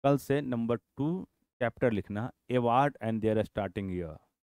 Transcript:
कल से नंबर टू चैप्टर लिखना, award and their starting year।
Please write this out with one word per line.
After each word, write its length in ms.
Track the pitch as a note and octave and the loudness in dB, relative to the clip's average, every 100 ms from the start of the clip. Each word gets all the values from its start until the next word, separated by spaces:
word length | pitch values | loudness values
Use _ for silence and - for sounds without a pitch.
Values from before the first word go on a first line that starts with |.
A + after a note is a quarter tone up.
कल 140 | C#3 C#3+ | 4 2
से 220 | - C#3 | 2 -2
नंबर 340 | C#3 A#2+ A#2 A#2 | 0 -4 0 -2
टू 500 | _ - C#3+ F#3 - _ _ _ | _ -4 -2 -2 -8 _ _ _
चैप्टर 320 | A#2 - B2+ | -4 0 0
लिखना, 380 | G#2 - G2+ B2 - _ | 0 -4 -6 -6 -10 _
award 460 | B2 A#2+ A#2+ C#3+ - | 0 4 4 2 0
and 220 | A2+ A2 | -4 0
their 200 | A2 A2 | 2 2
starting 460 | G#2+ - G2 G#2 G2 | 0 -4 -6 -6 -6
year। 240 | F2+ E2 D#2 _ _ | -6 -8 -12 _ _